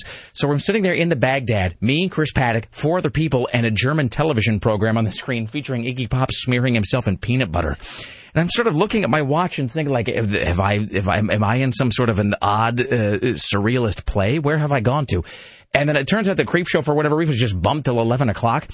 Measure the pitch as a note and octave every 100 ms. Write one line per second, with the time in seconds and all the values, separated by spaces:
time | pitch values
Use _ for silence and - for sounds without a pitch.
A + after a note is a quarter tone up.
0 | - - - - C#3+ C#3+ - G#3 F#3+ D3
1 | E3+ D3 B2+ C#3 A#2+ G#2+ F#2 - G#2 C#3+
2 | F#3 - D3+ - B2 A2+ A2+ - D3 F3+
3 | D#3 C#3+ D#3+ C3 A#2+ A#2+ A#2 G#2+ B2+ D#3
4 | C3 - D#3 B2 A2 G#2+ A#2 G#2+ A2 A2+
5 | A2 - - A#2+ A2 D3 C3+ B2+ A#2 B2+
6 | A#2+ B2+ C3 - - B2 B2+ A#2 G2 C3
7 | G#2+ F#2 - B2+ A#2 E2+ D#2+ - - -
8 | - - - D#3 E3+ - A3+ D3+ G#3 A3
9 | D#3+ D3+ C#3 D3+ F3+ - C3 D#3+ C#3+ C3
10 | A2+ - A2 G2+ - E2+ G2 G#2 G#2+ F#2
11 | F#2+ F#2 G#2 G#2 G#2 A#2+ C3 - C3 A2
12 | A#2+ G2+ G#2 G2+ G2 G#2 A2+ A#2+ B2+ B2
13 | G#2 G#2 B2+ E2 - G2+ G2+ B2+ A#2 -
14 | - G#2 G2 D3 C#3+ D#3 D3+ C#3+ A2 C#3
15 | C3+ F#2 - - - - _ - C#3+ D3
16 | C3+ G#3 G3 E3 C3 E3+ F3+ E3 D3+ D3
17 | D3+ D3+ E3 B2+ A#2+ F#2 F#2 D3 C3+ A#2
18 | A2+ A#2+ C3+ F#2+ A2+ B2+ -